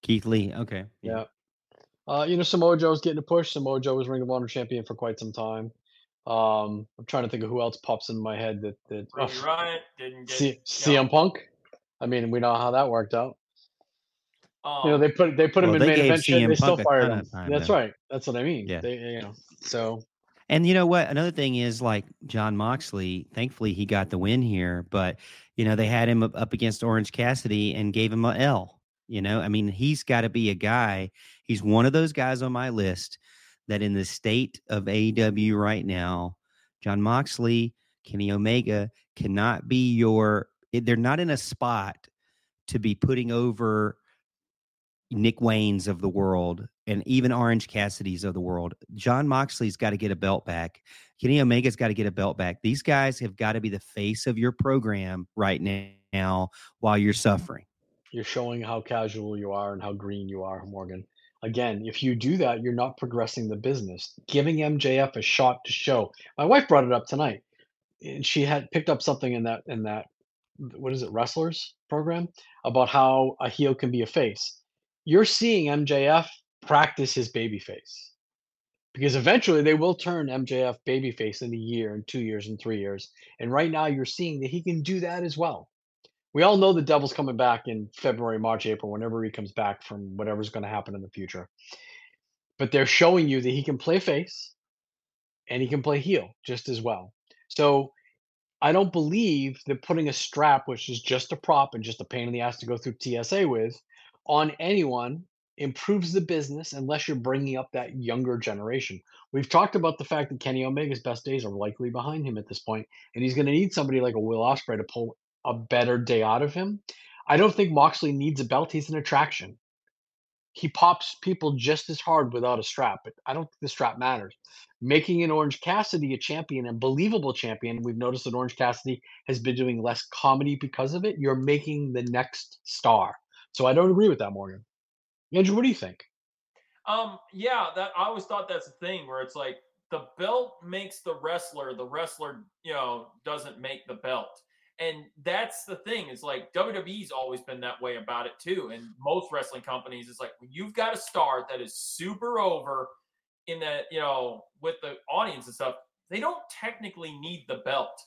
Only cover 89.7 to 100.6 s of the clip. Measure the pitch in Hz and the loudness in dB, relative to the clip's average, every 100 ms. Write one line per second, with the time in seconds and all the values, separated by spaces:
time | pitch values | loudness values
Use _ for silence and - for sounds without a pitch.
89.7 | 101 - 104 98 95 107 107 107 110 104 | -4 -10 -12 -12 -6 -4 -4 -6 -8 -6
90.7 | 107 - 101 95 - 92 92 87 _ - | -8 -8 -12 -14 -12 -12 -12 -16 _ -20
91.7 | - - - - _ _ _ _ _ 127 | -20 -20 -20 -20 _ _ _ _ _ 2
92.7 | 143 135 - 175 180 156 135 123 131 139 | 4 4 6 8 8 4 2 0 -2 -2
93.7 | 135 - 180 185 147 180 - - _ _ | -2 0 0 2 -2 -2 -12 -18 _ _
94.7 | _ _ _ _ _ _ _ - 123 131 | _ _ _ _ _ _ _ -8 -4 -2
95.7 | 143 139 143 139 180 85 _ - 120 - | 0 0 0 2 0 -2 _ -10 -8 -6
96.7 | 113 113 101 92 _ _ _ _ - 147 | -4 -4 -6 -8 _ _ _ _ 2 4
97.7 | 139 139 _ _ _ _ _ _ _ 147 | 4 0 _ _ _ _ _ _ _ 2
98.7 | 175 196 175 151 190 226 147 135 127 - | 4 4 2 0 2 2 2 -2 -6 -6
99.7 | 135 - 170 151 131 - - 151 135 | -6 -2 -2 0 -4 -6 2 4 4